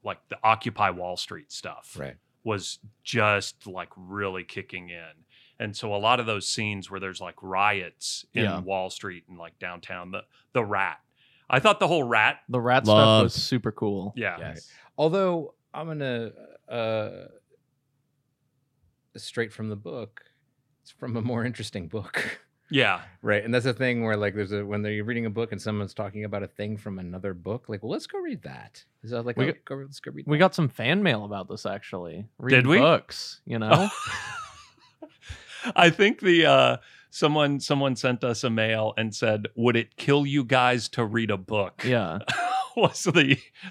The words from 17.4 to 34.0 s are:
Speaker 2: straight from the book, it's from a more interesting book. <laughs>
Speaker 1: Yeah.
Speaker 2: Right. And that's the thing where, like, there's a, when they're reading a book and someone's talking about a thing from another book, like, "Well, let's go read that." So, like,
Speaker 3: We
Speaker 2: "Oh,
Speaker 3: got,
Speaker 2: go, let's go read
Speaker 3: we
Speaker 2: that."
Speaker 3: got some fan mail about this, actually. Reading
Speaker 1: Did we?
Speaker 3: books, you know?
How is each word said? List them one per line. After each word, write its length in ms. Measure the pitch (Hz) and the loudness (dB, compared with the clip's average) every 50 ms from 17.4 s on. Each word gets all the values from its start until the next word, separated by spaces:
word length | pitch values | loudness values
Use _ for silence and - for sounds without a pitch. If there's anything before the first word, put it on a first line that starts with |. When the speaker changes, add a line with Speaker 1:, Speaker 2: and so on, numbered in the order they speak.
| _ _ _ _ _ _ _ _ _ _ _ _ _ _ _ _ _ _ _ _ _ _ _ _ _ _ _ _ _ _ _ _ _ _ - | _ _ _ _ _ _ _ _ _ _ _ _ _ _ _ _ _ _ _ _ _ _ _ _ _ _ _ _ _ _ _ _ _ _ -20
Speaker 2:
straight 360 | 113 - - - 120 117 104 - | -16 -16 -10 -6 -6 -6 -6 -8
from 160 | - 110 110 | -10 -8 -8
the 80 | 104 | -8
book, 460 | 101 107 170 156 123 113 110 _ - - _ _ _ _ _ _ _ _ _ _ _ _ | -10 -10 -12 -12 -12 -12 -14 _ -20 -20 _ _ _ _ _ _ _ _ _ _ _ _
it's 80 | - | -20
from 260 | - _ - 127 113 | -18 _ -10 -8 -6
a 60 | 117 110 | -4 -4
more 220 | 123 120 117 113 | -4 -2 -2 -4
interesting 440 | 123 113 - 113 - - 101 87 80 | -4 -6 -8 -10 -10 -10 -10 -10 -8
book. 520 | - 110 98 - - - - - - - - | -8 -10 -10 -8 -6 -6 -6 -6 -8 -12 -16
<laughs> 60 | _ _ _ _ _ 147 | _ _ _ _ _ 0
Speaker 1:
Yeah. 280 | 135 120 104 92 87 - - - _ | 2 2 2 2 -2 -4 -12 -18 _
Speaker 2:
Right. 240 | - 110 104 104 104 | -2 0 0 0 0
And 80 | 117 120 | 0 0
that's 120 | 127 113 | 0 0
the 80 | 131 120 | 0 -2
thing 300 | 104 131 127 120 117 117 | 0 0 0 0 0 0
where, 120 | 110 107 | -2 0
like, 200 | 104 104 101 98 | 0 0 -2 -2
there's 160 | 104 101 95 107 | -4 -4 -4 -4
a, 120 | 101 104 | -4 -4
when 180 | 101 104 104 104 | -4 -4 -4 -2
they're 200 | 107 107 104 104 | -2 -4 -4 -4
reading 240 | 113 120 120 117 | -4 -4 -4 -4
a 40 | 110 | -4
book 200 | 101 113 117 113 | -4 -4 -4 -4
and 100 | 107 95 | -6 -8
someone's 320 | - 110 107 104 101 95 - | -6 -4 -4 -4 -4 -6 -6
talking 300 | - 104 98 95 104 107 | -8 -8 -8 -8 -8 -8
about 200 | 101 104 101 98 | -6 -6 -6 -8
a 20 | |
thing 300 | 90 - - 104 107 110 | -8 -8 -8 -8 -6 -8
from 240 | 104 - 104 98 92 | -8 -8 -10 -10 -8
another 340 | 90 87 90 95 92 101 92 | -10 -10 -10 -8 -8 -8 -8
book, 300 | 87 85 92 107 123 - - | -8 -8 -8 -8 -8 -8 -10
like, 140 | 107 98 - | -10 -8 -8
"Well, 80 | 117 | -8
let's 160 | 180 302 - | -8 -8 -8
go 140 | - - 403 | -10 -10 -8
read 220 | 359 330 247 139 - | -8 -8 -8 -10 -12
that." 420 | 69 67 - - - - - - _ _ _ - | -14 -16 -16 -18 -20 -20 -20 -20 _ _ _ -12
So, 160 | 110 120 117 117 | -8 -8 -6 -6
like, 140 | 123 117 | -4 -2
Speaker 3:
We 100 | 135 131 | 0 0
Speaker 2:
"Oh, 0 | 151 | -2
Speaker 3:
got, 160 | - - _ | -2 -4 _
Speaker 2:
go, 100 | - 135 | -14 -14
let's 240 | 135 135 139 139 - | -14 -14 -16 -18 -16
go 140 | - 135 139 | -16 -14 -14
read 120 | 147 139 147 | -10 -2 0
Speaker 3:
we 80 | 151 | 4
Speaker 2:
that." 20 | 147 | 6
Speaker 3:
got 160 | 185 185 - | 6 6 6
some 140 | - 160 123 | 2 0 0
fan 340 | - - 113 123 165 202 208 | 0 0 0 2 2 2 2
mail 220 | 170 123 104 101 | 2 0 0 -2
about 240 | 104 104 98 92 95 | -6 -8 -8 -8 -8
this, 180 | - 107 - | -10 -8 -6
actually. 600 | 101 98 101 - - - 92 87 85 78 87 104 - _ - | -6 -6 -6 -8 -10 -10 -10 -10 -10 -10 -12 -14 -14 _ -8
Reading 220 | - 127 139 127 | 2 4 6 6
Speaker 1:
Did 60 | 123 131 | 8 8
we? 100 | 165 214 | 6 8
Speaker 3:
books, 640 | 139 160 160 - - - - - - - - - _ | 8 6 6 4 0 -4 -12 -12 -12 -14 -14 -16 _
you 140 | - 120 113 | -6 -6 -4
know? 320 | 110 110 120 165 196 208 - - | 2 4 6 6 6 2 -2 -6